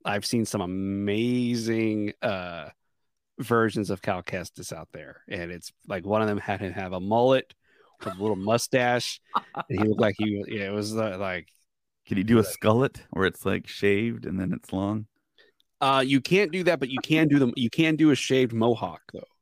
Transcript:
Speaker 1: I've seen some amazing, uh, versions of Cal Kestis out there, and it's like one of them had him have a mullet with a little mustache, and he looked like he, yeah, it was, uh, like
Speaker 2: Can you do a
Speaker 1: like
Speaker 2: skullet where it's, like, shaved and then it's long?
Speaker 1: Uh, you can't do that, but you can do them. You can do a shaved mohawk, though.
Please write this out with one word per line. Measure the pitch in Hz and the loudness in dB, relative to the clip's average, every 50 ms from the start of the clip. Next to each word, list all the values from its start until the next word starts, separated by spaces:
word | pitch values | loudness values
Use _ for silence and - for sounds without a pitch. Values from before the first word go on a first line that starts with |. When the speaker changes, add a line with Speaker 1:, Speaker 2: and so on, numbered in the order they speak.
| _ | _
Speaker 1:
I've | - 101 101 - | -2 -2 -2 -2
seen | - - 117 107 | -2 0 0 0
some | - - 101 | 0 -2 -4
amazing, | 92 90 92 95 95 98 98 98 101 101 101 110 120 123 123 123 123 120 120 117 110 113 113 113 113 110 107 107 104 104 - - | -4 -4 -4 -4 -4 -4 -4 -2 -2 -2 -2 0 0 0 0 0 0 -2 -2 -2 -2 -2 -2 0 0 0 -2 -2 -4 -6 -8 -6
uh, | - 117 98 92 90 87 85 82 73 76 - _ _ _ _ _ _ _ _ _ _ _ _ - | -4 -4 -4 -4 -6 -8 -10 -12 -12 -14 -18 _ _ _ _ _ _ _ _ _ _ _ _ -12
versions | 131 - 120 113 113 107 - 117 101 90 | -2 2 4 4 4 2 2 -2 -2 -4
of | 98 - | -4 -4
Cal | - - 95 90 - | -4 -4 -4 -4 -6
Kestis | - - 90 85 - - - - - | -8 -8 -8 -8 -10 -14 -14 -14 -14
out | - 80 80 - - | -12 -14 -14 -16 -16
there, | 80 76 - - - _ - | -18 -18 -18 -20 -20 _ -12
and | 104 92 87 85 | -10 -10 -8 -10
it's | 90 87 - - - _ _ - | -10 -14 -16 -18 -20 _ _ -10
like | 104 90 85 | -8 -8 -2
one | 98 104 110 | 0 0 2
of | 110 107 | 2 0
them | 104 98 | 0 -2
had | - - 101 92 | -2 -4 -4 -4
him | 98 92 87 | -4 -6 -6
have | 101 95 92 95 | -8 -8 -6 -6
a | 92 | -6
mullet | 92 101 110 117 123 131 135 131 - - _ _ _ _ _ _ _ _ _ _ - | -2 0 2 4 4 4 4 2 0 -4 _ _ _ _ _ _ _ _ _ _ -12
with | 101 90 92 | -10 -6 -4
a | |
little | 101 110 104 95 | -2 -2 -2 0
mustache, | 95 104 113 120 - - - 127 123 123 123 120 - - - - _ _ - | 0 2 2 2 2 0 0 2 2 2 2 0 -2 -4 -8 -12 _ _ -6
and | - - - - - - - 113 92 | -6 -6 -6 -10 -12 -8 -6 -2 0
he | 107 107 | 2 2
looked | 104 95 | 2 2
like | 113 104 98 - | 2 0 2 0
he, | 107 107 101 101 - - | -2 -2 -2 -4 -6 -6
yeah, | 113 104 98 98 | -6 -6 -4 -4
it | 104 | -4
was, | 104 104 104 110 113 | -4 -4 -4 -2 -2
uh, | 110 107 92 95 | -2 -4 -4 -4
like | 98 95 90 87 80 - _ _ _ _ _ _ _ _ _ _ _ - | -6 -6 -6 -6 -8 -14 _ _ _ _ _ _ _ _ _ _ _ -4
Speaker 2:
Can | 98 101 | -2 -2
you | 92 | 2
do | 110 120 113 | 6 6 6
a | |
Speaker 1:
like | 104 - | 6 4
Speaker 2:
skullet | - - - 107 107 120 135 139 - - - _ | -2 0 2 2 4 4 2 0 -2 -8 -16 _
where | - 92 95 | -2 0 0
it's, | 92 - - - | 0 0 -2 -4
like, | 98 98 90 78 - | -4 -4 -4 -6 -8
shaved | - - 101 101 101 101 113 117 113 113 120 | -8 -2 0 2 2 2 0 -2 -4 -6 -8
and | 73 90 95 | -6 -6 -4
then | 95 - | -4 -4
it's | - - - - 92 | -4 -6 -6 -6 -4
long? | 95 98 101 107 110 107 - _ _ _ _ _ _ _ _ _ _ _ _ _ _ | -2 -2 -2 -2 -4 -8 -10 _ _ _ _ _ _ _ _ _ _ _ _ _ _
Speaker 1:
Uh, | 139 135 135 135 131 | 0 2 4 4 4
you | 135 139 135 | 4 4 2
can't | - - 170 196 208 156 | 4 4 4 4 4 4
do | 160 190 175 | 0 0 2
that, | 175 165 139 | 2 2 2
but | 139 127 | 0 -4
you | 135 127 - | -4 -6 0
can | - 156 160 160 151 | 2 4 4 6 6
do | 143 143 | 6 6
them. | 135 120 - | 4 4 2
You | 135 120 113 | 0 -2 0
can | - - 160 160 156 151 | 2 2 2 2 4 4
do | 160 156 | 6 6
a | 135 | 6
shaved | - - - 131 131 131 110 117 | 4 2 2 2 2 2 2 2
mohawk, | 113 113 120 117 - 104 87 80 - - - - | 2 2 2 2 2 -2 -6 -8 -12 -16 -16 -16
though. | - - - _ _ | -16 -16 -16 _ _